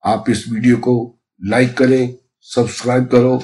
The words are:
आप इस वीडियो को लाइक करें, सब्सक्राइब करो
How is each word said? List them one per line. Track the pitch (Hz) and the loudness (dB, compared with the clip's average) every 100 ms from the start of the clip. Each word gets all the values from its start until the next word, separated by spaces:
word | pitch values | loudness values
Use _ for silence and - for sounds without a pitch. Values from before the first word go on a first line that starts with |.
आप | - 110 - | -2 -2 -2
इस | 107 - | -4 -4
वीडियो | 113 123 120 | -2 2 2
को | 127 123 117 _ _ _ | 2 -2 -2 _ _ _
लाइक | 92 117 127 | -4 0 0
करें, | 123 127 131 123 123 _ _ | 2 2 2 0 -6 _ _
सब्सक्राइब | - - 117 - 123 127 127 | -8 -2 -2 -4 -2 -2 2
करो | 127 123 127 | 4 4 0